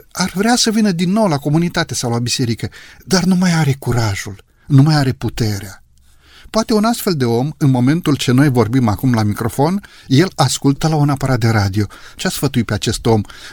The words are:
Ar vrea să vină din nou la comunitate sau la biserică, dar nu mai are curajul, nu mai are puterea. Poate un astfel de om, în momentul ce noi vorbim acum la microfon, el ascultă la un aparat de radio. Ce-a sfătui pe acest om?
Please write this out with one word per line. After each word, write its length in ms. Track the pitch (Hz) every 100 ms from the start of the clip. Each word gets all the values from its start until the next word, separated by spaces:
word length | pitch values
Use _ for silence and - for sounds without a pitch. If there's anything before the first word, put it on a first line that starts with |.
| -
Ar 180 | - 185
vrea 220 | 175 220 240
să 140 | 233
vină 200 | 220 214
din 200 | 170 180
nou 180 | 208 208
la 100 | 139
comunitate 560 | 147 156 175 175 160
sau 160 | 123 123
la 80 | 117
biserică, 520 | 120 - 123 117 110 - - -
dar 200 | - 190
nu 100 | 175
mai 180 | 180 185
are 240 | 165 143 131
curajul, 680 | 123 117 110 98 104 98 - _ -
nu 160 | 135
mai 120 | 151
are 180 | 151 135
puterea. 720 | - 113 - 110 98 - - _ _ _ _ _ - -
Poate 240 | 214 220
un 100 | 214
astfel 300 | 220 233 -
de 100 | 160
om, 260 | 120 117 143 -
în 140 | 143
momentul 460 | 127 123 165 165 135
ce 160 | -
noi 160 | 123 147
vorbim 400 | 123 107 131 117
acum 260 | 98 131
la 80 | 113
microfon, 580 | 104 101 110 - 147 196 - - -
el 220 | 131 185
ascultă 540 | - 131 - 139 139 156
la 60 |
un 140 | 156 147
aparat 300 | 139 131 123
de 100 | 117
radio. 380 | 110 98 101 98 - - -
Ce-a 140 | 185
sfătui 340 | - 139 131
pe 100 | 107
acest 320 | 104 - - 123
om? 140 | 110 98 - -